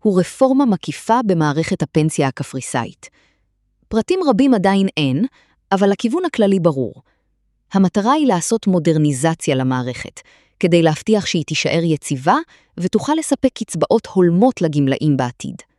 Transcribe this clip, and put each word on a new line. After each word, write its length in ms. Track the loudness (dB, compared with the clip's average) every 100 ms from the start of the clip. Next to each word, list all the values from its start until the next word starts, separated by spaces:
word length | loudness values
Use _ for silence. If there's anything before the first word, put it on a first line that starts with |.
הוא 180 | 2 0
רפורמה 460 | 0 0 2 2 2
מקיפה 540 | 0 -4 -12 -2 0 2
במערכת 560 | 0 0 0 -2 -4
הפנסיה 460 | -2 0 0 0 -2
הקפריסאית. 800 | -2 -10 -10 -6 -6 -6 -10 -20 _ _ _ _ _ _ _ _
פרטים 320 | -4 -2 0 2
רבים 260 | 4 4
עדיין 320 | 4 2 2 0 0
אין, 280 | -2 0 -2 _ _ _ _
אבל 200 | 0 2
הכיוון 320 | 0 -2 -2
הכללי 360 | -4 0 0 2
ברור. 340 | 0 0 -6 -8 _ _ _ _ _ _ _
המטרה 400 | 2 2 2 0
היא 140 | 2 2
לעשות 400 | 0 0 -2 0
מודרניזציה 880 | 0 2 2 2 0 -2 -2 -2
למערכת, 680 | 0 0 -2 -4 -8 -12 -18 -20 _ _ _
כדי 220 | 2 4
להבטיח 440 | 4 0 0 0 0
שהיא 180 | -4 -4
תישאר 340 | -4 -2 -2
יציבה 520 | 0 -2 -2 -4 0 0 0 _ _ -6
ותוכל 360 | -2 -2 0 -4
לספק 320 | -2 -2 -2
קצבאות 520 | -4 -10 -4 0 -2 -2
הולמות 560 | 2 2 4 2 0
לגמלאים 540 | -2 0 0 0 0 0
בעתיד. 400 | -2 -6 -14 -14 -20